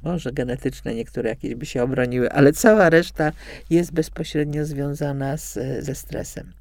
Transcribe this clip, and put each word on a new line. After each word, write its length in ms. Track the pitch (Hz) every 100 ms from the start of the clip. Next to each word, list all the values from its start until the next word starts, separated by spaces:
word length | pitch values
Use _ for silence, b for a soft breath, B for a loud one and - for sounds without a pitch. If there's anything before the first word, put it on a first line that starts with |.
może 300 | 160 175 139
genetyczne 640 | 127 123 123 - - 120
niektóre 360 | 113 - - 117
jakieś 240 | 110 -
by 120 | 117 151
się 160 | -
obroniły, 500 | 123 131 123 123 120
ale 200 | - 143
cała 380 | 156 247 214 175
reszta 420 | 165 175 - 151 B B B B
jest 220 | 165 175
bezpośrednio 720 | 156 156 - 160 151 147 147
związana 720 | 151 139 143 143 143 139 135 151
z, 220 | - - 131 135
ze 100 | 143
stresem. 580 | 135 - - - - 175 -